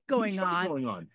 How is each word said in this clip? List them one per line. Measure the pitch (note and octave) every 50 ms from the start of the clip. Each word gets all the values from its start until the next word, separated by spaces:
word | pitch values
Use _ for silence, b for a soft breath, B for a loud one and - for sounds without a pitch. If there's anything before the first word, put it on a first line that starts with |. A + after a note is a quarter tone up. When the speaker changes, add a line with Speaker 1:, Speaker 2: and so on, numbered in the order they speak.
| _ -
Speaker 1:
Huge |
Speaker 2:
going | C#4 A#3+ G#3+ G#3 G3 F#3+
Speaker 1:
fight | F#3+ F3+ E3+ F3
Speaker 2:
on | F3+
Speaker 1:
going | F#3 D3+ C#3 B2+
on. | A#2+ G2+ F2+ E2 -